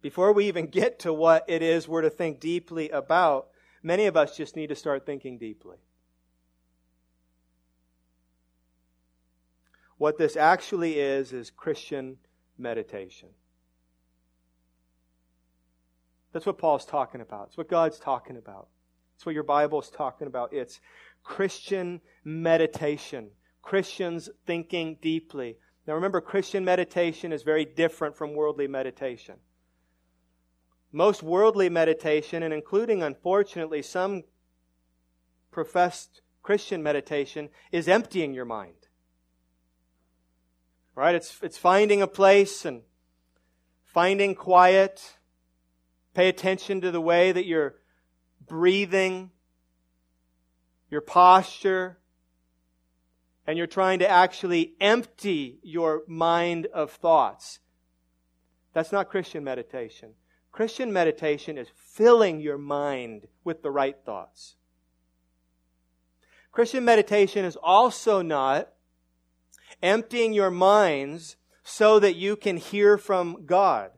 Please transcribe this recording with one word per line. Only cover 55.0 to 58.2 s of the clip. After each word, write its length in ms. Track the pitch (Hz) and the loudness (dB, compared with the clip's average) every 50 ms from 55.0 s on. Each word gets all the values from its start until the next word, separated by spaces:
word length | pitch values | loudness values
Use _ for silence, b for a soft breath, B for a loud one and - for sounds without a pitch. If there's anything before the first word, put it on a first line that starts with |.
| 226 - _ - - 202 180 151 139 123 127 _ | 0 -8 _ -8 -4 -4 -4 -4 -6 -8 -14 _
your 420 | - 190 156 170 170 160 156 156 156 | -20 -10 -6 -2 -2 0 -2 -2 -6
mind 600 | - 165 165 165 170 170 170 170 175 170 170 160 | -10 -6 -2 0 2 2 2 0 -2 -2 -4 -6
of 240 | - - 160 151 147 | -6 -4 -6 -6 -6
thoughts. 680 | - _ - 170 160 147 123 101 101 _ - - - _ _ _ _ _ _ _ _ _ _ _ _ _ | -8 _ 2 4 4 4 4 2 -4 _ -20 -20 -20 _ _ _ _ _ _ _ _ _ _ _ _ _